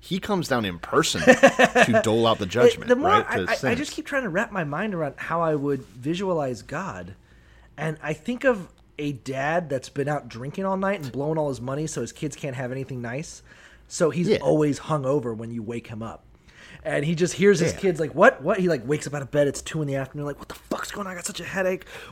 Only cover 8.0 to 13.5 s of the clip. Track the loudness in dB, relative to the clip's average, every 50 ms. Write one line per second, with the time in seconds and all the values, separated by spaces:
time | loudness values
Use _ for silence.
8 | -6 -8 -8 -6 -6 -6 -4 2 2 2 2 2 -2 -12 -18 -20 -20 -16 _ -6
9 | -6 -6 -6 -6 -8 -6 -4 -2 0 0 0 0 0 -2 -4 -6 -6 -6 -4 -4
10 | -2 -2 -2 -4 -4 -8 -12 -10 -10 -8 -6 -4 -4 -2 -2 0 0 -2 -2 -2
11 | -6 -6 -6 -4 -2 -2 0 0 0 -2 -2 -4 -6 -6 -4 -4 -4 -4 -4 -6
12 | -6 -6 -6 -8 -8 -8 -8 -8 -8 -8 -6 -6 -6 -6 -6 -8 -8 -8 -8 -8
13 | -8 -6 -8 -8 -8 -10 -14 -18 -20 -20